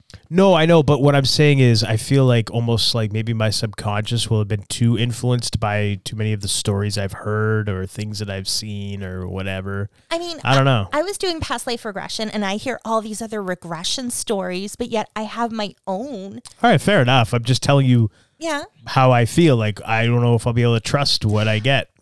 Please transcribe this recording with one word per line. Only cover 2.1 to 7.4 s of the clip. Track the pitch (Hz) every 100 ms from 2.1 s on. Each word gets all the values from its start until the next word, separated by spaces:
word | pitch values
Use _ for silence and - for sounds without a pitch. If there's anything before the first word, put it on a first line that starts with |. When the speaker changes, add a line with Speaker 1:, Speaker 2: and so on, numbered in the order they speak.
| 139
Speaker 1:
like | 131 117 107
almost | 117 117 117 -
like | 117 107
maybe | 107 113
my | 110 110
subconscious | - 110 - 107 104 104 117 -
will | 110
have | 104
been | 104 -
too | - 117 117
influenced | 120 113 123 123 - 110
by | 107 104 104 101
too | - 107
many | 107
of | 107
the | 98
stories | - - 101 104 101
I've | 98
heard | - 107 104